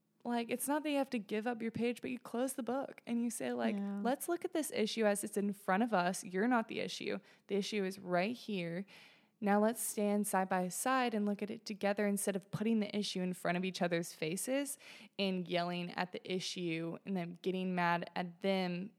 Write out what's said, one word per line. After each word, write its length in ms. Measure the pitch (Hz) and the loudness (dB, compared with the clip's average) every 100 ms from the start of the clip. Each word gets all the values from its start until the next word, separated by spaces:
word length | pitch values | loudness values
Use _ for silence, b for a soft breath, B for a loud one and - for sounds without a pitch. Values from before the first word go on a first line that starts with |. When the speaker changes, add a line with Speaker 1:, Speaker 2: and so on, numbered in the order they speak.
| _ _ | _ _
Speaker 1:
like, 260 | 240 240 233 | -4 -2 -2
it's 180 | 240 - | -2 0
not 140 | 294 | 0
that 80 | 302 | 0
you 80 | 277 | 0
have 120 | 269 | 0
to 80 | 247 | -2
give 280 | 190 214 220 | -2 -2 -2
up 160 | 233 | -2
your 80 | 226 | -2
page, 300 | 220 233 233 | 0 0 0
but 80 | 262 | -4
you 80 | 247 | -6
close 340 | - 233 262 | -4 -2 -2
the 80 | - | -2
book 380 | 240 262 - - - | -2 -2 -4 -8 -4
and 160 | 233 | -2
you 80 | 240 | 0
say, 220 | - 247 | -2 -2
like, 240 | 247 226 208 | 0 0 0
Speaker 2:
Yeah. 240 | 202 202 | -2 0
Speaker 1:
"Let's 260 | 220 285 - | 0 0 0
look 160 | 339 | -2
at 80 | 359 | 0
this 180 | 330 285 | -2 0
issue 320 | - 214 - 214 | 0 0 4 4
as 180 | 202 | 4
it's 120 | 214 - | 0 0
in 160 | 202 | 0
front 300 | 196 - 185 | 0 2 4
of 100 | 240 | 4
us. 280 | 202 175 196 | 4 4 0
You're 220 | 185 185 233 | -2 2 4
not 200 | 247 220 | 4 2
the 120 | - | -2
issue. 380 | 131 - - 202 B B - | -4 -4 -2 -4 B B -2
The 80 | 196 | -2
issue 280 | 190 214 | 0 0
is 140 | 190 196 | -2 -4
right 360 | 185 175 190 240 | 0 2 2 -2
here. 480 | - 196 170 170 202 B B B B B | -4 -4 -2 -4 -8 B B B B B
Now 160 | 202 202 | 2 6
let's 240 | 214 240 | 4 2
stand 440 | - - 208 208 208 | -2 0 2 2 2
side 240 | 190 190 | 2 2
by 180 | 190 180 | 2 0
side 460 | - 254 262 240 | -2 0 2 2
and 100 | 220 | 0
look 180 | 208 202 | 0 -2
at 80 | 202 | -4
it 140 | 226 | -8
together 420 | - 202 202 208 208 | -8 -2 0 2 2
instead 300 | 202 - 190 | 2 0 -2
of 120 | - | -2
putting 280 | - 214 226 | -2 2 2
the 160 | 208 | 2
issue 280 | 208 196 190 | 0 -2 -2
in 100 | 180 | -2
front 240 | 180 170 175 | -2 0 0
of 80 | |
each 160 | 185 180 | 0 0
other's 320 | 180 170 170 | 2 2 -2
faces 640 | - 156 190 - 269 277 - B B B - | -4 -4 -2 0 0 -2 -6 B B B -2
and 300 | 196 185 175 | 0 0 0
yelling 440 | 175 175 175 175 | 0 0 -2 -4
at 200 | - 180 | -4 -4
the 80 | - - | -4 -4
issue 680 | 185 - - 175 160 165 170 - | -4 -4 -4 -2 -2 -2 -6 -4
and 100 | 190 | -4
then 220 | 170 175 | -4 -6
getting 340 | 190 185 185 | -4 -2 0
mad 360 | 180 175 175 180 | 2 2 2 -2
at 280 | - 180 170 | -6 -6 -2
them 480 | 196 190 180 175 196 | 0 2 0 -2 -6